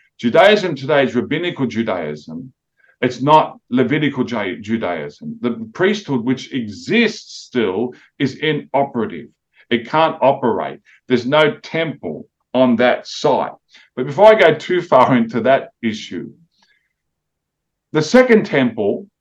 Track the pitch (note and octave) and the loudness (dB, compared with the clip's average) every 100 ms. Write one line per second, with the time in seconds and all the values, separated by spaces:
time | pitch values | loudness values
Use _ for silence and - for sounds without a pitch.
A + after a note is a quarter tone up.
0 | _ - A#2+ D#3 G3 G#3+ F3+ C3+ C3+ D3 | _ -6 0 4 6 4 0 -6 -2 0
1 | C3 A#2+ G#2 D3+ F3 C3 B2+ A2 A2 F#2 | 0 0 -2 -4 -6 -4 -4 -4 -4 -4
2 | D2+ D2+ D#2+ D#2+ C3 _ _ _ _ _ | -6 -10 -12 -16 -16 _ _ _ _ _
3 | B2+ - C3+ D#3 - - - B2 A#2 C#3+ | -6 -2 2 4 2 -4 -4 0 0 0
4 | C#3+ C#3 A2+ A#2 G2 E2 G2+ A2+ G2 E2+ | -2 -2 -4 -4 -6 -8 -6 -6 -4 -6
5 | D2 - D2+ D#2 A#2 A2+ A2 - F#3 G#3 | -10 -14 -16 -8 -6 -6 -8 -2 0 -2
6 | - C3+ A2+ B2 - C#3 A2 F2+ - A3 | -4 -4 -4 -6 -6 -10 -8 -10 -2 0
7 | A#3 - - - - B2+ G#2 F#2+ B2 - | 0 -2 -16 -20 -8 -2 -2 -2 -6 -8
8 | _ - C#3 - D#3 D3 - C3 C#3 A#2+ | _ -6 -4 -4 -4 -4 -4 -2 -2 -4
9 | G#2+ E2+ - _ _ _ - A#2+ - D#3 | -6 -8 -16 _ _ _ -4 -4 -2 0
10 | D#3+ - C3 C#3 A#2+ G2 C#2 C#2 _ _ | 0 2 0 0 0 -2 -6 -10 _ _
11 | - B2 A#2 D3 D3+ D3 - D#3+ E3 - | -2 -2 2 2 2 0 -8 -6 -6 -8
12 | E2 D#2 - _ _ B2 B2+ A#2 B2 - | -10 -12 -14 _ _ 2 4 4 2 0
13 | - - D3+ A#2 D2 - _ - _ - | -4 -4 0 0 -2 -8 _ -20 _ -8
14 | C3 C#3+ G#3+ G#3+ E3+ D3 - F3+ F3 C3 | -6 4 6 8 6 2 0 -4 2 4
15 | B2 B2+ A2+ A#2+ A#2 C3+ - _ A2+ G#2+ | 4 4 0 -2 2 0 0 _ -6 -6
16 | - F2+ D#2 - _ _ _ _ _ _ | -8 -12 -12 -16 _ _ _ _ _ _
17 | _ _ _ _ _ _ _ _ _ D#3 | _ _ _ _ _ _ _ _ _ -4
18 | D3+ B3 B3+ A3 - C#3+ B2 A2+ G2+ - | 2 4 6 4 2 0 0 0 -2 -2
19 | - _ | -6 _